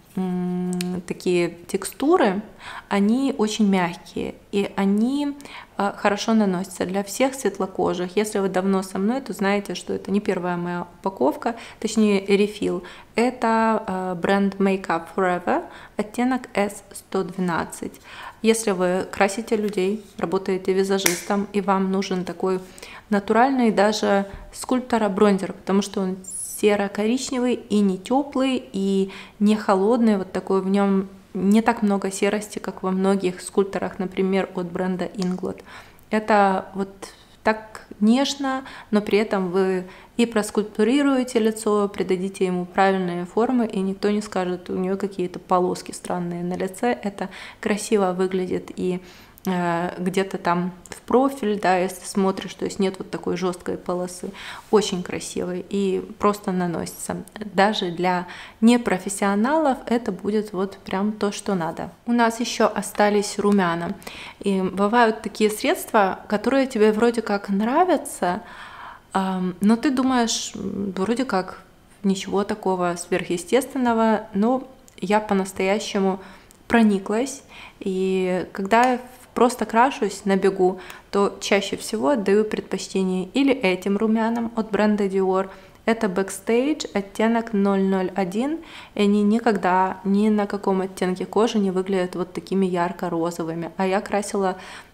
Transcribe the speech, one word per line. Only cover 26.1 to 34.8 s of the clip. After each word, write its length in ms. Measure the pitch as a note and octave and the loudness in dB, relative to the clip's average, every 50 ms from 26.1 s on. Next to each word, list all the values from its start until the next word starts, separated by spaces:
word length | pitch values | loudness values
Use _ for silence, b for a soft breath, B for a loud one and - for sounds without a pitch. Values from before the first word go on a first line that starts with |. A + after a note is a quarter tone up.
| F#3 F#3+ - - - - - - - - | -4 -6 -10 -14 -12 -12 -12 -12 -6 0
серо-коричневый 920 | - G#3 G#3 G3+ G3+ G3 G3 - G#3 A3 A#3+ C4 - - C4+ B3 B3 B3 A#3+ | 2 2 4 2 0 -2 -2 -2 0 0 0 0 -2 -4 -4 -2 0 0 0
и 260 | A#3 - - G#3 G#3 | -2 -2 0 2 2
не 180 | G#3 G3 F#3 F#3 | 4 2 2 0
тёплый, 640 | - - B3 C4+ D4 C#4+ - C4 C4 C4+ C4 B3 - - - | -2 0 0 0 0 0 -2 0 0 2 0 -2 -4 -6 -6
и 380 | F#3+ G3 G3 G3 F#3+ F#3+ F#3+ B B B B B - | -2 0 2 2 2 0 0 B B B B B 2
не 180 | G#3 G#3 G#3+ | 4 4 4
холодный, 600 | G#3 - - G3+ F#3+ F#3+ G#3+ A#3+ A#3 A#3 A3 G#3+ | 2 2 2 2 4 4 4 4 4 4 4 4
вот 160 | G3 F#3 F#3 - | 2 0 -4 -6
такой 300 | F#3 F#3+ - F#3+ F#3+ F#3 | -6 -2 0 0 0 2
в 60 | F#3+ | 2
нём 400 | G3 G3+ G3+ G3 G3 F#3+ G3 F#3+ - - - - - | 2 2 4 4 4 2 0 -2 -10 -20 -20 -10 -6
не 260 | F#3 F3+ G3 G3+ A3 | 0 2 4 4 6
так 220 | A3+ - A#3 A#3 G#3+ | 6 4 2 2 2
много 280 | G3+ G3+ G3 G3 G3 | 2 2 0 -2 -4
серости, 480 | G3 - G#3 G3+ G3+ G#3 G3+ - - - | -2 0 0 0 0 0 -4 -6 -10 -10
как 240 | - - F#3+ - - | -8 -8 -8 -4 -4
во 80 | F#3 | -2
многих 500 | F#3+ F#3+ F#3+ F#3+ G3 G3 F#3 F3+ F3+ - | 0 2 2 2 2 2 2 -2 -4 -4
скульпторах, 580 | - - - - G3 G3 - F3+ F#3+ F#3 - - | -12 -2 0 0 0 2 0 -4 -4 -4 -4 -4
например, 500 | F#3+ F3+ - - F#3+ F#3+ F#3+ G3 F3+ F3+ - | -6 -4 0 0 0 2 2 2 0 0 -4
от 120 | F#3+ F3+ F3 E3+ | -6 -6 -6 -4
бренда 320 | F3+ | -4